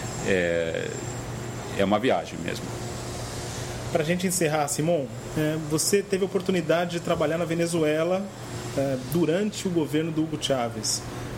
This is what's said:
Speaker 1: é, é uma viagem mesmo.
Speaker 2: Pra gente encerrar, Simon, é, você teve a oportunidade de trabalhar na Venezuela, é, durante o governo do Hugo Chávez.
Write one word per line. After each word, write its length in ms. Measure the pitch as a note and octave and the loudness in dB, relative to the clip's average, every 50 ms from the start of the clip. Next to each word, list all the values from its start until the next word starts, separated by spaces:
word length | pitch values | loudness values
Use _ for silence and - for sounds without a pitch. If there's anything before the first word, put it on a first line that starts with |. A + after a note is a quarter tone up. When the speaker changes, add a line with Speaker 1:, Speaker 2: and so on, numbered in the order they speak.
| - - - - - G#2 | -6 -6 -6 -4 0 2
Speaker 1:
é, 640 | G2 F#2 F2 E2+ E2+ E2+ E2 E2 D#2+ - - - - - - - - - - - - - - - - - - - - - | 2 4 4 4 2 2 0 0 -2 -2 -4 -4 -6 -6 -8 -8 -8 -8 -8 -8 -8 -8 -8 -8 -8 -8 -8 -8 -2 0
é 80 | G2 | 2
uma 140 | F#2+ G#2 G#2+ | 4 4 4
viagem 380 | A2 C3 G2+ E2+ D#2+ - - E2 E2 | 4 4 2 2 2 -2 -6 -6 -4
mesmo. 220 | F#2 F#2 - - - - - - - - - - - - - - - - - - - - - - - - - - - - | -4 -4 -4 -6 -8 -8 -8 -8 -8 -8 -8 -8 -8 -8 -8 -8 -8 -8 -8 -8 -8 -8 -8 -8 -8 -8 -8 -6 -2 0
Speaker 2:
Pra 100 | E3 D3+ | 0 2
gente 240 | D3+ F3 F3+ F3+ F#3+ | 2 0 0 2 0
encerrar, 400 | F3+ - E3+ D3+ D3+ D#3 D3 C#3+ | 2 2 2 2 4 2 2 0
Simon, 380 | - - D3+ E3 F3 D#3 C3+ A2+ A2+ A#2+ - - - D#3 | 0 0 2 2 2 2 0 -2 -6 -8 -10 -6 -2 0
é, 200 | D#3 D3+ D#3 D#3 D#3+ D3+ | 0 2 0 0 -2 0
você 320 | D#3 D#3 - - G3+ G3+ | 0 2 2 4 4 2
teve 220 | F#3+ - G3 F#3 G3 | 2 2 0 0 0
a 20 | |
oportunidade 640 | F#3 - G3 - - F#3+ F3+ D#3+ D3 F3 E3+ F3+ E3+ | 2 0 -2 0 2 2 2 4 4 4 4 4 2
de 80 | E3 E3+ | -2 -4
trabalhar 380 | D#3+ E3+ E3+ D#3+ D#3 D3 D#3+ E3+ | 0 0 2 2 2 2 2 0
na 80 | F3 | 0
Venezuela, 800 | D#3+ E3 E3+ E3+ E3 E3+ E3+ D#3 D3+ D3+ D#3 E3 E3+ F#3 F#3+ G3+ G3+ - - - - - - - - - C#3+ | 0 2 2 2 2 2 4 4 4 4 4 2 2 2 0 0 -4 -8 -12 -12 -10 -8 -8 -8 -4 -2 0
é, 200 | C3+ C#3 C3+ B2+ B2+ B2+ | 0 2 0 -2 -2 0
durante 560 | C#3+ F3 E3 D3 D#3+ F#3+ G#3+ G#3+ G3+ - - G3 | 2 2 4 4 4 2 2 0 -2 -2 -2 0
o 40 | |
governo 400 | F3 E3 D3+ C3 C#3 D3+ D#3+ E3+ | 2 2 2 2 2 0 0 2
do 100 | D#3+ D#3 | 0 0
Hugo 160 | D#3 D#3 D3+ A#2+ | 0 0 -2 -4
Chávez. 600 | - - C#3 C3 A#2+ A#2 A2 A2 G#2+ - - - - - - - - - - | 0 2 2 2 2 0 -2 -2 -2 -2 -2 -2 -4 -6 -8 -8 -8 -8 -8